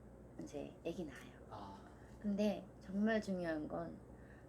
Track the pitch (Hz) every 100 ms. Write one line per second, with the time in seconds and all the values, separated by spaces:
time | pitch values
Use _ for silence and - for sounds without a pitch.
0 | - - - - 156 143 143 - 165 170
1 | 156 - 104 - - 104 - - - -
2 | - - 214 196 208 180 - - - 196
3 | 214 220 208 185 170 156 151 165 165 -
4 | - - - -